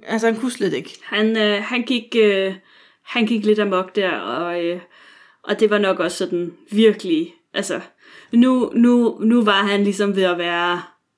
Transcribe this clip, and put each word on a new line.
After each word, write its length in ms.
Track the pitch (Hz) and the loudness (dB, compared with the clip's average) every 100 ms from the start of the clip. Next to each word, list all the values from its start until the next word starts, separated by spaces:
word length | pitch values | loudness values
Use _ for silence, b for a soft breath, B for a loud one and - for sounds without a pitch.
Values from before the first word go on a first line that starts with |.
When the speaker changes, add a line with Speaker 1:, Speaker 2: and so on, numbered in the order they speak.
| - | -8
Speaker 1:
altså, 200 | 220 226 | -2 0
han 40 | 220 | -2
kunne 120 | 254 | -4
slet 220 | 240 190 | -4 -4
ikke. 260 | 139 160 - | -4 -8 -18
Speaker 2:
Han, 340 | - 202 220 220 | -8 -2 0 2
øh, 240 | 208 208 | 0 0
han 180 | 214 247 | -4 -4
gik... 320 | 240 247 220 233 | -2 -4 -2 2
Øh, 400 | 214 196 190 190 b b b b - | 2 2 -2 -6 b b b b -8
han 200 | 247 220 | -2 0
gik 200 | 233 208 | 0 2
lidt 140 | 214 | 2
amok 360 | 202 185 190 - | 2 -2 -2 -2
der, 160 | 190 | -2
og, 520 | 135 92 127 175 175 170 | -4 -6 -6 -6 -4 -4
øh, 140 | 180 - b b b b b | -6 -10 b b b b b
og 160 | - 208 | -6 0
det 100 | 214 | 2
var 80 | 208 | 2
nok 220 | 196 185 | 0 0
også 180 | 170 - | -2 -4
sådan 360 | 190 175 175 - - | -4 -4 -6 -10 -6
virkelig, 600 | 202 220 202 185 160 170 _ _ | 2 4 2 -2 -2 -2 _ _
altså, 260 | - - - - _ B B B | -8 -6 -8 -10 _ B B B
nu, 400 | 233 254 254 240 - | 4 4 4 0 2
nu, 420 | 233 240 233 - | 4 4 2 0
nu 200 | 220 240 | 2 4
var 200 | 208 196 202 | 4 2 2
han 180 | 202 | 0
ligesom 320 | 202 190 202 196 | 0 0 -2 0
ved 80 | |
at 140 | 185 175 | 0 0
være 440 | 175 170 175 175 - _ _ | -2 -2 -2 -4 -8 _ _